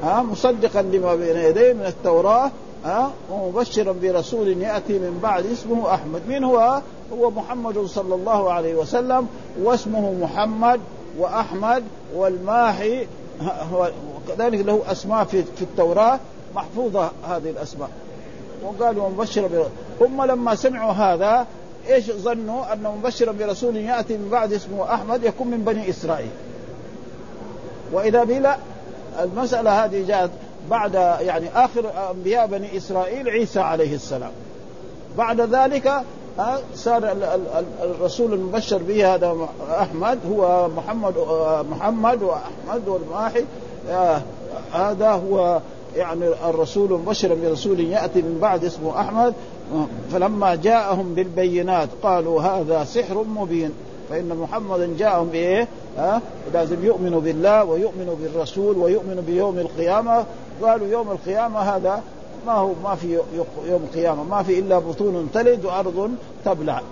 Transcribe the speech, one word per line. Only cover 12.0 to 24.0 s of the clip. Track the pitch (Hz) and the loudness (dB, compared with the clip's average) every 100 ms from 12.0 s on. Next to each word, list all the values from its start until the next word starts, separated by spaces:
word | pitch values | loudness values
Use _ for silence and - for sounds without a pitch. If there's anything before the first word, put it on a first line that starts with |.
| - 151 | -10 0
والماحي، | 190 180 190 226 233 185 208 254 233 - - - | 0 0 0 4 4 2 0 -2 -4 -10 -16 -8
ها، | 160 170 156 | -6 -4 -2
هو | 180 175 - - - - | 0 0 -2 -12 -12 -10
كذلك | 175 233 220 202 | 0 0 2 2
له | 214 196 | 2 2
أسماء | 185 190 220 | -4 0 0
في، | 208 190 | 2 0
في | 165 - | -2 -6
التوراة | 180 - 170 175 226 262 - - - 202 | -8 2 2 6 4 4 -2 -16 -10 -8
محفوظة | - 208 247 196 165 165 156 | -8 -4 0 0 0 -4 -6
هذه | 175 160 | -6 -4
الأسماء. | 156 147 147 139 - - - - - - - | -8 -10 -8 -10 -10 -16 -16 -16 -16 -16 -12
وقال: | 196 202 233 214 | -10 0 0 2
"ومبشرا | 196 185 220 - 196 | -2 -2 -2 0 2
بر-"، | 170 151 - - - 247 | 2 0 -2 -14 4 4
هم | 262 | 4
لما | 269 254 240 214 | 2 2 2 2
سمعوا | 262 254 220 | 2 0 0
هذا | 190 202 170 196 233 240 - - - - | 2 4 4 4 4 2 -8 -16 -14 2
إيش | 262 220 | 4 4
ظنوا؟ | 208 190 233 220 233 226 | -4 -2 -2 -4 -6 -4
أنه | 214 214 208 | -4 -4 -2
مبشرا | 240 - 233 | -4 0 0
برسول | 208 208 196 247 220 | 0 -2 0 0 -2
يأتي | 214 247 | -2 -2